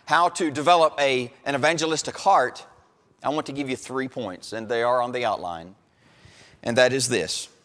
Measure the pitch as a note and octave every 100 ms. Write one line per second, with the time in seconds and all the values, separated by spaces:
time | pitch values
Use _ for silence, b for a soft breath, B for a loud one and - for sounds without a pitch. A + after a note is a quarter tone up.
0 | - D3 C#3+ - E3 C#3 D3+ F3 D#3 -
1 | C#3 B2+ A#2+ - - C#3 D3+ E3 D#3+ D3+
2 | - - G3 F#3 B2 - - _ _ _
3 | _ _ C3 D3+ D3 C#3 C#3 B2+ - C3
4 | C3 C3 G#2+ F2+ - A2 A2 A#2 A#2+ B2+
5 | A#2+ B2 A#2 G2+ F2 E2 E2+ G2 _ b
6 | b b b b b b - A#2 B2+ C3
7 | B2 A#2 E2 - - _